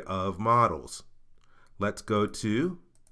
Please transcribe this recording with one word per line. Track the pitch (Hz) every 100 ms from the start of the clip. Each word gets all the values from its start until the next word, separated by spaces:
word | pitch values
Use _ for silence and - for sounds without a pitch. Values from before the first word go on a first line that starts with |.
| -
of | 95 95 87
models. | 110 120 113 80 - - - - - - - - - -
Let's | 101 -
go | - 104 104
to | - 107 110 170 180 - _ -